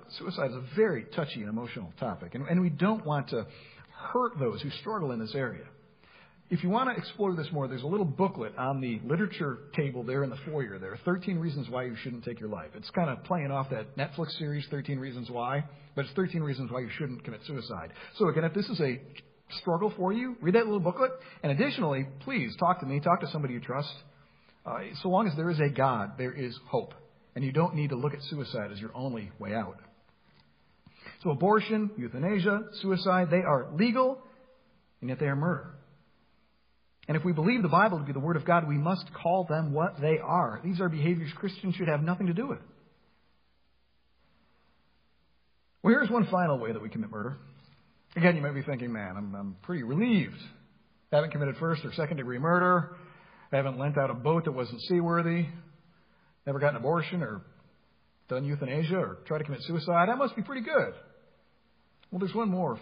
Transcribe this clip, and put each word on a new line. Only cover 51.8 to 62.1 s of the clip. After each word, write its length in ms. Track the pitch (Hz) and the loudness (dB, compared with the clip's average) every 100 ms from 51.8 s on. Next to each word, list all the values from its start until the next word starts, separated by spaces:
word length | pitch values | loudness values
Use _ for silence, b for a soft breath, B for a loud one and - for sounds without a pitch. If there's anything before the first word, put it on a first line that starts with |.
| 127 | -4
or 80 | |
second 240 | 170 151 156 | -4 -2 -2
degree 220 | 123 123 | -4 0
murder. 560 | 160 180 180 180 - B B B B B B | 4 6 8 6 4 B B B B B B
I 40 | 135 | 0
haven't 200 | 135 127 | 2 0
lent 200 | 139 143 | 0 2
out 120 | 131 | 2
a 60 | 123 | 2
boat 300 | 135 165 160 | 2 2 2
that 80 | |
wasn't 280 | 127 120 117 | -2 -4 -4
seaworthy. 640 | - 180 170 170 165 170 160 - - - b b b b b b - | 0 2 4 2 2 2 0 -4 -18 -20 b b b b b b -4
Never 140 | 139 | 2
got 100 | 143 | 2
an 80 | 147 | 2
abortion 460 | 127 165 151 180 | 2 2 0 -2
or 180 | 123 104 - - - _ _ _ _ _ - | -4 -6 -12 -20 -20 _ _ _ _ _ -6
done 160 | 127 143 | -4 -2
euthanasia 520 | 143 135 143 160 185 | -2 -2 -2 0 0
or 200 | 117 92 - | -2 -6 -6
tried 140 | 156 | -4
to 40 | |
commit 180 | 147 131 | -4 -6
suicide. 460 | - 165 175 170 185 | -4 -4 2 4 6
That 80 | 254 | 4
must 180 | 277 - | 0 -2
be 60 | |
pretty 200 | - 269 | -6 -6
good." 320 | 226 294 98 92 - - _ _ _ _ _ _ _ _ - | 0 2 2 -4 -18 -20 _ _ _ _ _ _ _ _ -8